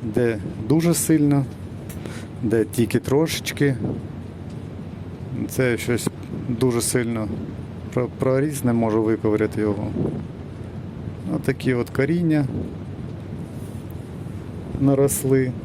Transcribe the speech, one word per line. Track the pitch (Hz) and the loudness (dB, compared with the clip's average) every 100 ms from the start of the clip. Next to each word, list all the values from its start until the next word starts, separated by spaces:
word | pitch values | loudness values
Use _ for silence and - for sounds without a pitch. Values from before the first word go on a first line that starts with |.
де | 117 107 120 110 95 - - | 0 2 2 2 -4 -6 2
дуже | 156 165 | 4 4
сильно, | 156 - 160 147 143 127 - - - - - - - - - | 2 4 6 6 4 2 -4 -10 -10 -10 -8 -8 -8 -10 -4
де | 117 113 98 | 2 4 2
тільки | 101 110 120 | 2 2 2
трошечки. | - 135 160 - - - 143 127 - - - - - - - - - - - - - - - 131 110 | 4 2 4 0 -2 2 2 2 -2 -4 -6 -10 -12 -12 -10 -10 -10 -10 -10 -10 -10 -10 -8 -6 -4
Це | - 127 117 | 0 2 2
щось | - 120 - - - - - | 0 0 0 -4 -8 -8 -4
дуже | 120 127 120 | 2 2 2
сильно | 110 127 117 113 107 110 - - - - - | 2 2 0 -2 -2 -4 -6 -10 -10 -10 -4
про-, | - 120 - | -2 -2 0
проріс, | 131 131 147 139 | 2 2 2 0
не | 120 | 2
можу | 117 113 110 | 4 4 4
виковиряти | 110 110 107 107 107 - | 4 2 2 2 2 2
його. | 107 101 110 - - - - - - - - - - - - - - 156 | 0 0 -2 -2 -2 -2 -8 -10 -12 -12 -10 -10 -10 -10 -10 -8 -4 -2
Отакі | 147 131 135 | 0 0 2
от | 123 117 | 0 0
коріння | - 139 170 170 156 135 - - - - - - - - - - - - - - - - - - - - - - - | 0 2 2 4 4 2 -2 -6 -8 -10 -10 -10 -10 -10 -10 -10 -10 -10 -10 -10 -12 -10 -10 -10 -10 -10 -10 -8 2
наросли | 139 135 139 - 135 135 127 120 | 4 6 6 4 4 4 4 -2